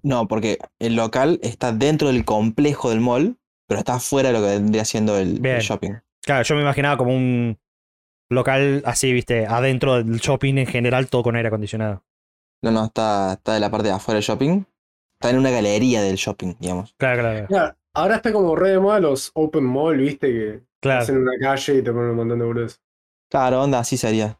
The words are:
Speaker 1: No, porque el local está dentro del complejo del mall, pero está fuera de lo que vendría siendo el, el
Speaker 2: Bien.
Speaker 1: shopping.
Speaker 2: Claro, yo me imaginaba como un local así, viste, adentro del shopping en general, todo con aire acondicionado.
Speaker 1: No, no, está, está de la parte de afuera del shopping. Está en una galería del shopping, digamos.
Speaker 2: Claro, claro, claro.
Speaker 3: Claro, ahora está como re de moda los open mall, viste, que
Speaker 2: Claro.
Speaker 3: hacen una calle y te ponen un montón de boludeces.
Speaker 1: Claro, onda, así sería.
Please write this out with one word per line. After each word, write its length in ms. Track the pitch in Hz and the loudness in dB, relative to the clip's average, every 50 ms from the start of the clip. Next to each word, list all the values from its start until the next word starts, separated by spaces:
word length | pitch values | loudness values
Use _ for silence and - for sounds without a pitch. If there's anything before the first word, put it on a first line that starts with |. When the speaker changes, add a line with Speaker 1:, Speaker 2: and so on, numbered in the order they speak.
| - | -2
Speaker 1:
No, 260 | 143 135 120 113 98 | -2 0 0 0 0
porque 300 | 110 110 107 110 98 - - - _ _ | -2 -2 0 -2 -2 -4 -6 -16 _ _
el 160 | 113 117 117 | -2 0 0
local 420 | 113 113 110 - 131 131 151 175 - - | 0 0 0 0 0 2 2 2 0 -2
está 300 | 123 117 - - 127 113 | -6 -6 -4 -4 -2 0
dentro 360 | 110 123 147 156 151 151 143 | 0 2 2 2 2 2 2
del 160 | 131 123 113 | 0 0 0
complejo 640 | - 110 107 107 113 110 - 147 147 143 - - 127 | 0 0 0 0 0 0 2 0 0 0 0 -2 0
del 100 | 113 110 | 0 2
mall, 360 | 117 123 120 127 151 214 247 _ _ _ _ _ _ | 2 2 2 2 0 0 -2 _ _ _ _ _ _
pero 120 | _ 104 101 | _ -4 -4
está 180 | 104 - 120 123 | -2 -2 -4 -4
fuera 300 | - - - 139 131 131 123 | -2 -2 0 2 2 2 2
de 60 | 113 | 2
lo 20 | 104 | 2
que 80 | 101 101 | 2 2
vendría 320 | 104 101 107 107 110 107 | 2 2 2 2 0 0
siendo 300 | - - 113 107 107 104 101 | -2 -2 0 0 2 2 0
el, 140 | 95 90 95 | 0 0 -2
el 60 | - | -2
Speaker 2:
Bien. 180 | 123 131 127 120 | -2 -2 0 0
Speaker 1:
shopping. 320 | 110 - 110 95 - 95 101 110 _ _ _ _ - | -2 -2 -4 -4 -4 -8 -8 -10 _ _ _ _ -4
Speaker 2:
Claro, 220 | - 143 135 117 | -2 0 0 2
yo 100 | - 151 | 0 0
me 80 | 147 147 | 0 0
imaginaba 340 | 143 135 143 139 143 143 127 | 0 0 0 0 0 0 0
como 160 | 127 123 131 | 0 0 2
un 420 | 131 127 127 123 120 120 117 110 - _ _ _ _ _ _ _ _ _ _ _ _ _ _ | 2 2 2 0 0 0 -2 -4 -6 _ _ _ _ _ _ _ _ _ _ _ _ _ _
local 520 | 120 123 123 135 131 135 139 143 139 143 - | -2 0 2 2 2 2 2 2 0 0 -2
así, 260 | 120 117 - - 135 123 | -2 -4 0 0 2 2
viste, 340 | 123 120 - 123 117 110 | 0 0 0 0 0 0
adentro 560 | 104 113 117 127 135 131 127 117 139 131 123 117 | 0 0 0 2 2 0 0 2 2 2 2 2
del 160 | 113 113 113 | 0 -2 -2
shopping 340 | - - 139 127 - 135 135 135 | 0 0 0 0 0 0 0 0
en 80 | 131 | 0
general, 420 | 117 - 123 117 123 120 127 135 123 | 0 -2 -2 0 2 2 0 0 0
todo 140 | - 127 113 | 0 0 0
con 140 | 120 117 | 0 0
aire 120 | 117 117 113 | 0 -2 -2
acondicionado. 560 | 107 107 107 101 - 110 110 107 101 95 _ _ _ _ _ _ _ _ _ _ _ _ - | -2 -4 -6 -6 -6 -4 -4 -4 -4 -6 _ _ _ _ _ _ _ _ _ _ _ _ -2
Speaker 1:
No, 80 | 113 | 0
no, 140 | 113 110 110 | 2 2 0
está, 480 | 107 _ - 113 107 104 101 98 95 95 | -2 _ -2 0 0 2 0 0 -2 -2
está 200 | - _ - 110 | -4 _ -2 0
de 60 | 107 | 0
la 100 | 104 101 | 0 0
parte 180 | 104 107 107 107 | -2 0 0 0
de 60 | 95 | -2
afuera 220 | 98 - - 113 | -2 -2 -2 -2
del 80 | 104 104 | 0 0
shopping. 400 | - 110 101 135 143 175 202 190 _ _ _ _ _ _ _ _ _ _ | -2 -2 0 0 0 0 0 -2 _ _ _ _ _ _ _ _ _ _
Está 160 | _ - 120 | _ 0 2
en 80 | 123 131 | 2 4
una 120 | 135 131 | 2 2
galería 520 | 127 120 104 104 104 107 123 127 123 110 101 | 2 2 2 2 2 2 2 2 2 2 0
del 140 | 98 95 | 0 -2
shopping, 380 | 95 - - 98 _ - 92 85 - | -2 -4 -6 -6 _ -8 -10 -8 -8
digamos. 340 | - 90 90 90 95 - _ _ | -6 -6 -6 -6 -8 -10 _ _
Speaker 2:
Claro, 220 | 139 131 123 120 | -2 -2 0 0
claro, 140 | 117 117 110 107 | -2 -2 -4 -4
claro. 100 | 104 98 | -4 -2
Speaker 3:
Claro, 280 | 196 196 165 - - _ _ _ _ | 0 0 0 -2 -4 _ _ _ _
ahora 220 | 147 160 190 220 | -2 0 0 0
está 160 | 220 - 233 214 | 0 0 -2 0
como 220 | 208 190 170 160 | 2 2 2 2
re 140 | 151 185 190 | 2 2 2
de 80 | 190 190 | 2 4
moda 200 | 190 196 214 208 | 2 2 2 2
los 300 | 185 151 139 131 - - _ | 2 2 0 -2 -4 -8 _
open 300 | - 156 156 - 160 135 | -2 -2 0 0 0 0
mall, 320 | 127 127 135 151 165 160 135 | 0 0 0 0 2 2 2
viste, 300 | 135 143 139 - - 139 | 0 0 -2 -2 -2 -2
que 320 | 123 113 110 107 107 117 _ _ _ _ | 0 0 -4 -6 -8 -10 _ _ _ _
Speaker 2:
Claro. 220 | - 135 135 127 120 | -2 0 0 0 0
Speaker 3:
hacen 160 | 117 135 131 | 0 0 0
una 140 | 127 127 127 117 | 0 0 -2 -2
calle 340 | 135 135 139 135 135 - 143 135 | -2 -2 -2 -2 0 2 2 2
y 40 | 117 | 2
te 100 | 120 117 | 0 -2
ponen 180 | 120 120 120 | -2 -2 -2
un 60 | 117 | -2
montón 220 | 117 117 117 120 120 | -2 -2 -2 -2 -2
de 60 | 117 | -2
boludeces. 360 | 117 117 120 117 113 - _ _ _ _ _ _ _ _ _ _ _ | -2 -2 -4 -6 -6 -8 _ _ _ _ _ _ _ _ _ _ _
Speaker 1:
Claro, 320 | - 147 131 127 127 127 139 | -2 0 2 2 2 2 2
onda, 160 | 143 135 123 | 2 0 0
así 160 | 117 - - | 0 -2 -2
sería. 420 | 127 - 113 110 110 107 107 110 _ | -2 0 0 0 0 0 -2 -6 _